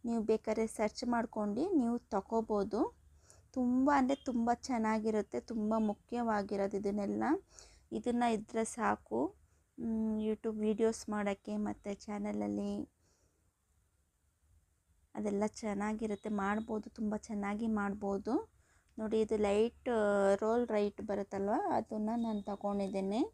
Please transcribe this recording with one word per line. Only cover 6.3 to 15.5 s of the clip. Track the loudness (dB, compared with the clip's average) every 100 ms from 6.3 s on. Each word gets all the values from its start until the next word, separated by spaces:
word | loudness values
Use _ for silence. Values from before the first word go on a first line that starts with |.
| 0 0 -2 0 0
ಇದನ್ನೆಲ್ಲ. | -2 -2 0 0 2 0 -2 -20 -20 -20 _
ಇದನ್ನ | -4 0 2 2
ಇದ್ರೆ | 0 -2 -2 -2
ಸಾಕು, | 0 0 0 -2 -2 -2 -4 _ _ _ -10
ಮ್, | -4 -2 0 0
YouTube | -2 -2 -4 -2
ವಿಡಿಯೋಸ್ | 0 2 2 0 -4
ಮಾಡೋಕ್ಕೆ, | -2 -2 -4 -4 -4
ಮತ್ತು | -2 -4 -8 -10
ಚಾನಲಲ್ಲಿ | -8 -6 -4 -2 -2 -2 -2 -4 -8 _ _ _ _ _ _ _ _ _ _ _ _ _ _ _ _ _ _ _ _ _ _ -6
ಅದೆಲ್ಲ | -2 0
ಚೆನ್ನಾಗಿರುತ್ತೆ, | 0